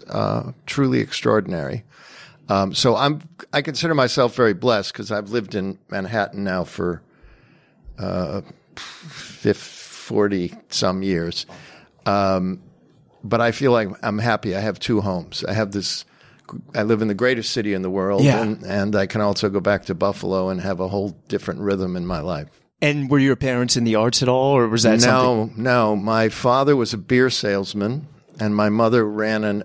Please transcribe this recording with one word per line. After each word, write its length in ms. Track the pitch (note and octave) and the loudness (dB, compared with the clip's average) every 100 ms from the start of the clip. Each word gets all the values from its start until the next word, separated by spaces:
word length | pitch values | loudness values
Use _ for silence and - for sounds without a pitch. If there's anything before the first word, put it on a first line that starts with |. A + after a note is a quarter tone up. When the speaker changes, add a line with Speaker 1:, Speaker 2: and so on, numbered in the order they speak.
| - | -6
Speaker 1:
uh, 420 | G#2+ G#2 A2 - - - | -4 -2 -2 -6 -12 -8
truly 340 | C#3+ C3+ B2+ | 0 2 2
extraordinary. 840 | G#2+ - A#2 G#2+ F#2+ F2 C#2 A2+ - - - - - - - | -2 -2 2 2 0 -4 -4 -8 -10 -20 -20 -20 -20 -18 -2
Um, 240 | G2 F#2+ | 0 2
so 220 | F2 B2 G#2+ | 2 2 4
I'm, 260 | C#3+ D3+ - - - | 2 0 -8 -20 -4
I 80 | D3+ | -4
consider 320 | D3+ C#3 E3 D3 | -4 -4 0 2
myself 400 | B2 - A#2+ - | 2 2 2 4
very 180 | A2+ | 2
blessed 400 | F#2 B2 G#2+ F#2+ | 4 2 2 -2
'cause 180 | - G2+ | -10 -6
I've 180 | G#2+ G2+ | -6 -2
lived 260 | A#2 G2 G#2 | -4 -2 -4
in 220 | G2 F#2+ _ | -4 -8 _
Manhattan 540 | G2 F#2+ A2+ G2 G2+ | -8 -4 -2 -4 -4
now 220 | G2 F#2 E2 | -4 -4 -4
for, 360 | - F2+ E2 - _ - - _ _ _ _ - - | -4 -4 -4 -10 _ -20 -20 _ _ _ _ -20 -10
uh, 440 | F#2 F#2 E2+ G2 - - _ - | -6 -4 -4 -6 -10 -20 _ -18
fif-, 800 | - - D#3+ - - - G#2+ G2 | -18 -18 -18 -18 -18 -2 0 0
forty 960 | - - - - - G#2+ G#2 G2 F2 - _ | -4 -18 -18 -18 -4 0 2 0 -4 -8 _
some 320 | - F#2+ F#2 | -2 -2 -2
years. 440 | G2 F2 E2+ - - - - - _ _ - | -2 -2 -2 -6 -12 -18 -20 -20 _ _ 0
Um, 540 | G2+ F#2+ F#2+ F#2 F#2 - _ _ _ _ _ | 2 4 2 -2 -6 -14 _ _ _ _ _
but 160 | G#2 A2+ | -2 2
I 120 | A#2 | 2
feel 180 | - C#3 | 2 2
like 160 | A#2+ G2+ F#2+ | 2 0 -4
I'm 160 | A2+ G#2 | -4 -2
happy. 340 | A#2 G#2+ G#2+ F#2+ | 0 0 -2 -2
I 40 | |
have 180 | G#2+ F#2 | -4 -4
two 200 | - G#2+ | 0 0
homes. 460 | G2 F2+ F2 - - | 0 -4 -6 -8 -4
I 60 | |
have 180 | G#2 G2+ | -2 -2
this, 320 | G2+ F#2 - - _ - _ - - - A#2+ | -4 -4 -8 -12 _ -20 _ -18 -16 -6 -2
I 80 | |
live 180 | G#2+ A2 | 2 2
in 60 | A2 | 2
the 60 | |
greatest 380 | G2+ B2 A#2+ G#2+ | 2 0 0 -2
city 200 | B2 G#2 | -4 -2
in 80 | F#2+ | -2
the 60 | F#2 | -2
world, 320 | G2 F#2+ G2 | -2 0 4
Speaker 2:
Yeah. 180 | C#3 A2+ | 4 4
Speaker 1:
and, 200 | A2 G#2+ | 0 -4
and 320 | F#2 G2+ G2+ G#2 | -4 -2 0 0
I 80 | G2 | 0
can 160 | A2 | 0
also 260 | G#2 G2 G#2 | 0 0 0
go 140 | G2 | 0
back 240 | F#2 G2 - | 0 0 -2
to 100 | F2 | -2
Buffalo 540 | G2+ - F#2 F#2+ F#2 | -2 -2 -2 -2 -2
and 100 | F#2 | -4
have 220 | F#2+ F2 | -4 -4
a 80 | F#2 | -2
whole 260 | G2 G2+ - - | -2 -4 -8 -6
different 320 | - - D2 | -6 -4 -4
rhythm 340 | G2+ G2 F#2 F2+ | -2 -2 -2 -4
in 100 | F2 | -4
my 140 | E2+ | -4
life. 300 | E2 D2+ D2+ _ _ _ | -4 -6 -8 _ _ _
Speaker 2:
And 280 | D3 D3 C3+ | -2 -2 2
were 100 | C#3+ | 4
your 180 | C3+ B2+ | 4 2
parents 400 | C3+ B2 B2 C3 | 0 0 -2 0
in 80 | A#2 | 0
the 100 | A2 | 2
arts 260 | A#2 - | 2 2
at 60 | B2 | 2
all, 300 | B2+ C3+ C#3 | 2 4 4
or 100 | A#2 | 4
was 160 | A2+ | 4
that 160 | A2+ A2+ | 4 6
Speaker 1:
No, 480 | B2 C3 B2+ A#2 A2 | 6 4 4 2 -2
Speaker 2:
something? 160 | G#2+ | -2
Speaker 1:
no. 320 | B2+ B2 G#2+ G#2 | 2 4 4 2
My 320 | G#2 A2 A2 | 0 2 2
father 480 | - B2+ C3 C#3 C#3 | 2 2 4 4 4
was 180 | A2+ | 2
a 40 | A2+ | -4
beer 320 | - B2 B2+ | 2 4 4
salesman, 800 | - G#2+ G2 F#2+ G#2 G#2 C#3 - - _ - | 2 0 0 -2 -2 -2 -4 -10 -20 _ -4
and 160 | G#2+ | 0
my 140 | G#2 G#2 | 2 2
mother 380 | A2 A2+ A#2+ G#2+ | 4 4 4 2
ran 360 | G#2+ G#2+ G#2+ G#2+ | 0 0 0 0
an 180 | G2+ | -2